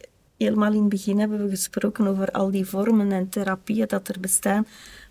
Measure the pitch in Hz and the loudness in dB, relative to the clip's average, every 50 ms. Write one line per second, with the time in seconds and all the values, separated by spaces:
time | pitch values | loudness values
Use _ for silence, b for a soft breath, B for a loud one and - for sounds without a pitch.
0 | - - _ _ _ _ _ - 220 208 214 214 208 214 214 214 208 202 202 190 | -20 -20 _ _ _ _ _ -2 0 2 2 2 2 2 4 4 2 2 2 0
1 | 196 208 196 208 214 214 214 208 208 202 190 185 - - - 202 - 214 - - | 0 0 0 0 0 0 0 -2 -2 -2 -2 -4 -4 -6 -4 -2 -2 -2 0 0
2 | 214 196 196 190 190 196 - - 196 190 196 196 190 190 - 190 202 226 226 214 | 0 0 0 0 -2 -2 0 0 0 0 0 0 -2 -2 -2 -2 2 4 4 4
3 | 202 202 196 190 185 190 - 208 202 196 190 185 - - 214 220 220 208 - 202 | 4 2 0 0 -2 -4 -4 -4 -2 -2 -4 -4 -4 -4 -2 -2 0 0 -2 -4
4 | - - 202 185 - - - - - 202 196 208 214 B B B B B B B | -4 -6 -8 -6 -4 -2 -2 0 0 2 2 2 0 B B B B B B B
5 | B B | B B